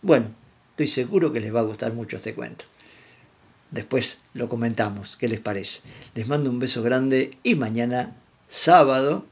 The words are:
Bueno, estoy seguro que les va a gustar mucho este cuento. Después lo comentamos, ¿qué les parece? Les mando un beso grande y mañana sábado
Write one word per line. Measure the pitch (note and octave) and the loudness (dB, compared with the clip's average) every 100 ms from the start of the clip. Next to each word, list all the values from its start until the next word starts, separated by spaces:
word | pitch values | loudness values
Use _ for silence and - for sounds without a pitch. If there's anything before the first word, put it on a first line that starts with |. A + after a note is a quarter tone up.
Bueno, | G3+ C#3+ A2 - - _ _ | 4 4 2 -10 -20 _ _
estoy | - D3 | -6 -4
seguro | - B2 G3 D#3+ | -2 0 0 0
que | A#2+ | -2
les | G#2+ | -2
va | A2+ | -2
a | |
gustar | A2 G#2 A#2 | -2 -4 -6
mucho | A#2 G#2+ - | -6 -8 -10
este | A2 | -10
cuento. | A2 - - - _ - - - - - _ _ _ _ | -10 -12 -14 -20 _ -20 -20 -20 -20 -20 _ _ _ _
Después | - G#2+ C3 A#2 - _ | -12 -2 -2 -2 -8 _
lo | - A#2+ | -8 -6
comentamos, | A#2+ A#2 A2+ G#2+ G2+ G2 - | -2 -2 -2 -4 -4 -12 -6
¿qué | A#2+ | -4
les | A2 | -4
parece? | G#2+ G2+ F#2+ - - - - - | -4 -6 -6 -10 -12 -20 -14 -10
Les | A2 | -2
mando | D3 C#3 | 0 0
un | B2 | -2
beso | B2+ A#2+ | -2 0
grande | A#2 B2+ C3 C3 B2+ - | 0 2 2 2 0 -4
y | - | 0
mañana | F3 A2 A2+ A#2+ B2 - - _ _ _ | 0 0 -2 -2 -2 -4 -10 _ _ _
sábado | - - F3 C#3 C3 C3+ F3+ - | -4 6 8 8 6 2 0 -6